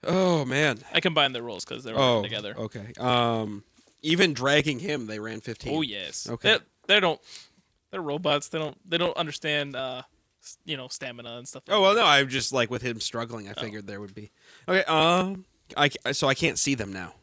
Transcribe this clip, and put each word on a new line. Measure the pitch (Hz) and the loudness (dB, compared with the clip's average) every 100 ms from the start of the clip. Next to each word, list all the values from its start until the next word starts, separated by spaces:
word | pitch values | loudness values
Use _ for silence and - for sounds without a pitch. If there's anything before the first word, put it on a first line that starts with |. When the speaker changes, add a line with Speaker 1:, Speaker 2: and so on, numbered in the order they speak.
| - | 0
Speaker 1:
Oh, | 175 185 170 131 | 2 4 4 2
man. | 139 151 113 - | 2 2 0 -2
Speaker 2:
I | 160 | 0
combined | 185 156 139 127 | 2 2 2 0
their | |
rolls | 120 95 - | -8 -8 -8
'cause | 120 | -10
they | 127 | -6
were | 113 | 2
Speaker 1:
Oh, | 131 117 | 4 4
Speaker 2:
together. | 101 107 104 107 | 2 -4 -8 -8
Speaker 1:
okay. | 110 117 104 120 | -8 -8 -14 -4
Um, | 123 123 120 117 107 101 - _ _ _ | 2 4 4 2 -2 -6 -14 _ _ _
even | 151 170 190 | -2 2 2
dragging | 135 131 147 147 127 | 2 4 4 4 -2
him, | 185 147 110 | -2 -4 -4
they | 107 | -8
ran | 110 110 | -8 -8
fifteen. | 117 113 - 147 | -8 -8 -4 -2
Speaker 2:
Oh, | |
yes. | 151 101 87 - - | -2 -4 -8 -8 -8
Speaker 1:
Okay. | 120 202 | -2 2
Speaker 2:
They, | 214 - _ - - | 2 0 _ 2 4
they | |
don't, | 175 156 - - - _ _ _ _ | 4 0 -8 -20 -20 _ _ _ _
they're | 196 | -8
robots. | 160 147 175 147 - | -4 -2 0 0 0
They | 165 | -6
don't, | 151 - - | -6 -8 -4
they | 170 | 0
don't | 175 - | 0 0
understand, | 160 139 156 147 143 127 | -4 -4 -2 -2 -2 -6
uh, | 131 127 127 _ _ _ | -8 -8 -14 _ _ _
s-, | - - - | -20 -20 -10
you | 147 | -10
know, | 127 | -8
stamina | - 135 120 120 117 | -10 -10 -12 -14 -14
and | 123 | -12
stuff | 135 - | -14 -2
like | 208 | 4
Speaker 1:
Oh, | |
well, | 190 214 | 6 6
Speaker 2:
that. | |
Speaker 1:
no, | 208 | 6
I'm | 143 135 | 6 4
just, | 131 120 | 0 0
like, | 131 117 | 0 0
with | 123 | 0
him | 123 117 | -4 -4
struggling, | - 117 117 117 101 | -6 -6 -6 -8 -10
I | 107 | -8
Speaker 2:
Oh. | |
Speaker 1:
figured | 113 107 98 | -8 -8 -10
there | 101 | -10
would | 101 98 | -12 -14
be. | 104 _ - - - | -18 _ -20 -20 0
Okay, | 185 - | 0 2
um, | 156 160 180 185 190 185 _ _ - | 4 4 4 2 -4 -14 _ _ 0
I, | 143 | 0
c-, | - - | 0 -4
so | 139 139 | 0 0
I | 135 | 2
can't | 160 - | 0 2
see | - 135 | 0 0
them | 101 | -4
now. | 95 87 - | -8 -12 -14